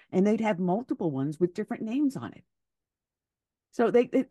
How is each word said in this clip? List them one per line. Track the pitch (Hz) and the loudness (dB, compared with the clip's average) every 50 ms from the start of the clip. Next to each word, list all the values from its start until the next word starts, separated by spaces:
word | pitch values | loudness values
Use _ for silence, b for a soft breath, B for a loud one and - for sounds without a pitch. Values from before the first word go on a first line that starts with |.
| b b | b b
and | - 190 190 | 0 2 2
they'd | 208 220 214 | 2 2 2
have | 220 214 208 165 | 0 -2 -2 0
multiple | 185 175 175 226 254 - 302 - 214 165 | 0 0 0 -2 -2 -6 -6 -4 -4 -4
ones | 139 131 135 151 151 - | -2 -2 -4 -4 -2 -2
with | 180 175 - | -2 -2 -2
different | - 208 - 233 - 247 | -6 -8 -8 -8 -8 -6
names | 220 233 277 302 269 - | -6 -2 0 0 0 -2
on | - 120 95 - | -4 -8 -10 -12
it. | - - _ _ _ _ _ _ _ _ _ _ _ _ _ _ _ _ _ _ _ _ _ _ _ _ _ | -16 -20 _ _ _ _ _ _ _ _ _ _ _ _ _ _ _ _ _ _ _ _ _ _ _ _ _
So | _ - 233 208 | _ 0 0 4
they, | 185 240 247 247 | 4 4 2 4
they, | - 269 254 - | 0 0 0 0